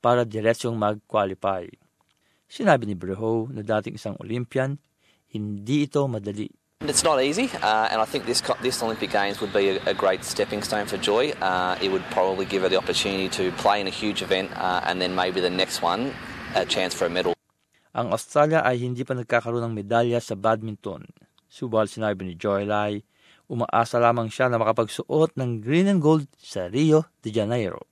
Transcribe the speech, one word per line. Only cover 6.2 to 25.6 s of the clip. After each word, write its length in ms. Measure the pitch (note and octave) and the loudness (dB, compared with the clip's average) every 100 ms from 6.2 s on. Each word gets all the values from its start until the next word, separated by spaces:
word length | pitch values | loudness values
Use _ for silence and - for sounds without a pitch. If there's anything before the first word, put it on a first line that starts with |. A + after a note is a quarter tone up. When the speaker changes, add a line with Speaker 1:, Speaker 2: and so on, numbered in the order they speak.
| G2+ G#2 G#2 _ _ _ | -6 -8 -10 _ _ _
Speaker 2:
It's 240 | D3 C#3 E3 | -2 2 2
not 160 | C#3+ | 4
easy, 240 | C3+ E3+ C4 - | 2 0 -2 0
uh, 240 | G#2 A2 A2 | 2 2 2
and 80 | A2 | 0
I 40 | A2 | 0
think 160 | C#3 G2 | -2 -2
this 160 | A#2+ | -2
co-, 160 | - B2 | 0 -2
this 240 | A#2+ B2 | 0 -2
Olympic 320 | A2+ A2 G2+ | -2 -2 -2
Games 240 | G#2 G2+ G2+ | 0 0 -2
would 160 | G#2 | 0
be 240 | G2+ G2 F#2+ | 2 4 2
a, 0 | - | 0
a 80 | |
great 320 | G2 G2 F#2+ - | 2 2 0 -4
stepping 320 | - G2+ G#2 | -2 -2 -2
stone 320 | G2+ G#2+ G#2 | -4 -4 -2
for 80 | G2 | -2
Joy. 320 | G#2+ G#2+ D3 - | 0 2 2 0
Uh, 400 | F#2+ F#2 F2+ F2+ | 0 0 0 0
it 160 | F#2+ | 0
would 80 | F#2+ F2+ | -2 0
probably 320 | - F#2 F#2+ | 0 2 0
give 240 | F#2 G2 F#2 | -2 0 2
her 60 | |
the 20 | |
opportunity 560 | F#2 F2 F2 G2+ G2 F#2+ - | 2 0 -2 -2 -2 -2 -2
to 160 | F#2 | -2
play 240 | E2+ G#2+ G#2 | 0 2 2
in 80 | F#2+ | -2
a 80 | |
huge 240 | - G#2+ G2 | -4 -4 -4
event, 320 | F2+ F#2+ F#2+ - | 0 0 -2 -4
uh, 240 | F#2 F2+ | -2 0
and 160 | - F2+ | 0 -2
then 160 | F2+ | 0
maybe 240 | F#2 F#2 F#2 | 0 0 2
the 80 | F2+ | 0
next 320 | F2+ F#2 - | 0 -2 0
one, 320 | E2+ F#2+ C3+ - - - - G#2 | 0 0 -2 -6 -12 -14 -4 -2
a 80 | F2 | 0
chance 240 | - F2+ | 0 -2
for 160 | - F2 | 0 -2
a 60 | |
medal. 240 | F2 F2+ E2+ _ _ _ _ _ | 0 0 -2 _ _ _ _ _
Speaker 1:
Ang 160 | - A#2+ | -6 -2
Australia 560 | G2+ - D3+ D3+ D#3+ A#2+ | -4 0 2 4 4 2
ay 160 | B2 | 0
hindi 240 | B2 B2 C3 | -2 -4 -4
pa 80 | |
nagkakaroon 560 | B2 A#2 A#2 A#2+ A#2+ A#2 | -6 0 0 0 -2 -2
ng 40 | A2 G2+ | -4 0
medalya 320 | A#2 A#2+ A#2+ | 2 2 0
sa 160 | - | -4
badminton. 720 | G2+ A2 A2 A2 G#2 G#2 E2+ - - _ _ _ | -2 0 0 -2 -8 -10 -10 -14 -20 _ _ _
Subal 400 | - B2+ A2 G#2+ | -10 0 2 0
sinabi 400 | - G#2+ G2 F#2+ | 0 -2 -2 -6
ni 80 | |
Joy 320 | E2+ G#2 G2 G2+ | -4 0 0 0
Lai, 320 | G#2 G#2 G#2 - _ _ _ _ | 0 0 -4 -10 _ _ _ _
umaasa 560 | A#2+ A#2 - A#2 A#2+ | -4 0 2 2 4
lamang 240 | A#2 A#2 A2+ | 4 4 -2
siya 240 | - B2+ | 0 2
na 80 | A#2 | 2
makapagsuot 800 | A2 A2+ A2 - - D3+ D#3+ - | 2 2 0 -4 -2 2 2 0
ng 240 | B2+ A2+ | -4 -4